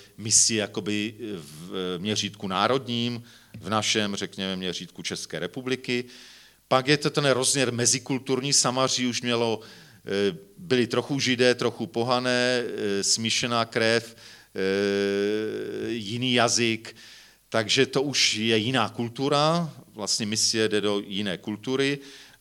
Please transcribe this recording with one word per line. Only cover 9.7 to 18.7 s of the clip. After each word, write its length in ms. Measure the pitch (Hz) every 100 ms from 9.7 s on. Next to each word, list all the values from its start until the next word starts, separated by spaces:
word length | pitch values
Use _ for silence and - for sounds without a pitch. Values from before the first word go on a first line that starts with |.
| - - - - 98 101 85 - -
byli 280 | 90 127 117
trochu 340 | 120 - 135
Židé, 340 | 123 123 123
trochu 320 | 120 120 - 113
pohané, 760 | 117 120 123 127 123 123 123
eh, 400 | 110 107 104 98
smíšená 640 | 92 - 113 - 123 117
krev, 520 | 113 120 113 117 117 - - - -
eh, 1400 | 101 95 98 101 101 98 101 104 107 107 107 107 107 110
jiný 420 | 117 101 120 127
jazyk, 640 | 120 120 117 117 113 - - - - - _ -
takže 380 | 113 104 135 127
to 160 | 139
už 320 | 143 127 -
je 220 | 107 113 110
jiná 320 | 110